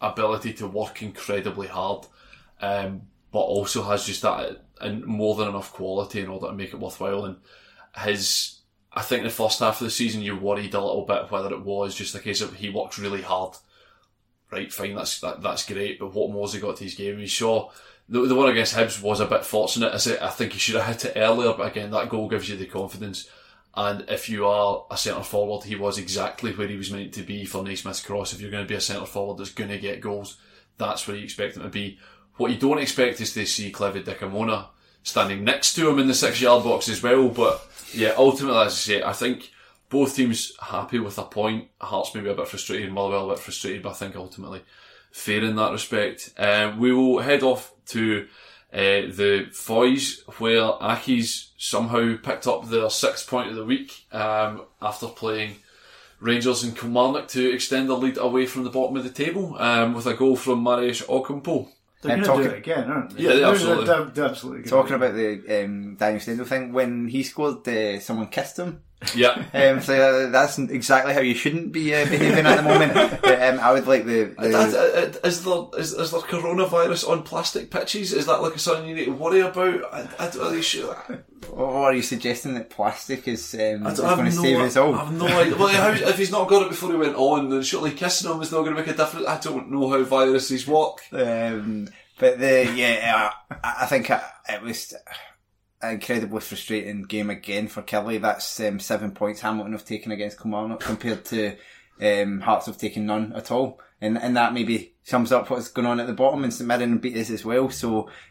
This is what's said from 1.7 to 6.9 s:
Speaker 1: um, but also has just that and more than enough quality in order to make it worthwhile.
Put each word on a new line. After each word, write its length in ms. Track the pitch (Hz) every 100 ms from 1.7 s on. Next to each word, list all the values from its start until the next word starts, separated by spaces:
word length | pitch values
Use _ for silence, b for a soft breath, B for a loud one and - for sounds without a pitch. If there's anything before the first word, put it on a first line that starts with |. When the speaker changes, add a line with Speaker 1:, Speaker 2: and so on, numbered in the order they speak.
| 92 92 101 - b b b b _
Speaker 1:
um, 420 | 101 101 98 98 - _ _
but 80 | 104
also 420 | 98 101 98 120
has 240 | 101 104 -
just 160 | 95
that 400 | 107 87 85 98 - _
and 240 | 104 104
more 300 | - 107 107
than 140 | 104 104
enough 240 | 98 95
quality 480 | - 98 95 101 104
in 80 | 95
order 180 | 95 -
to 60 |
make 200 | 98 98
it 60 | -
worthwhile. 440 | 98